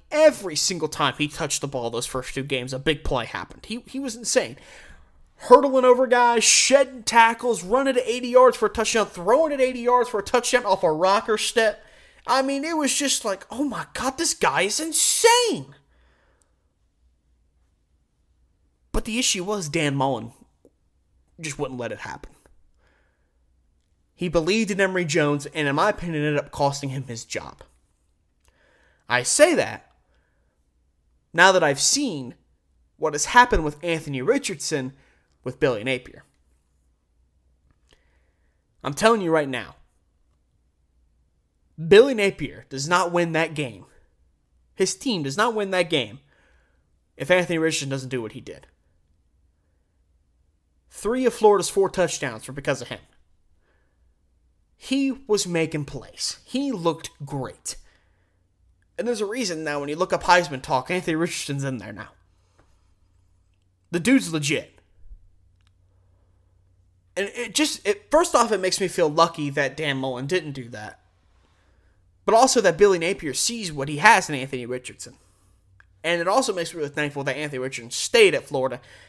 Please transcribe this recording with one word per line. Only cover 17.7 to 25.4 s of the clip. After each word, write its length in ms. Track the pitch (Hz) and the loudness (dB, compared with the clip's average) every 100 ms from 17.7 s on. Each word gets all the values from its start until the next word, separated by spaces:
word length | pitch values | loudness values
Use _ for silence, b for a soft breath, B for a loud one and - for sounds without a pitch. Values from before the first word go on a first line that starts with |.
| _ _ _ _ _ _ _ _ _ _ _ _ | _ _ _ _ _ _ _ _ _ _ _ _
But 120 | - | -4
the 140 | - 220 | -2 -2
issue 260 | 254 196 | -2 -2
was 240 | 180 208 156 | -4 -6 -4
Dan 260 | 160 147 | -2 -2
Mullen 380 | 139 135 120 113 - _ _ _ _ _ _ _ _ _ - | 0 0 -2 -8 -18 _ _ _ _ _ _ _ _ _ -14
just 200 | 156 139 | -12 -8
wouldn't 200 | 135 127 | -8 -6
let 140 | 117 | -8
it 60 | 104 | -10
happen. 360 | - - - _ _ _ _ _ _ _ _ _ _ _ _ _ _ _ _ _ _ | -12 -14 -18 _ _ _ _ _ _ _ _ _ _ _ _ _ _ _ _ _ _
He 160 | - 175 | -8 -2
believed 400 | 170 160 220 208 | 0 2 0 0
in 100 | 202 | 0
Emory 240 | 190 185 | 0 0
Jones, 400 | 170 165 147 147 | 0 2 2 0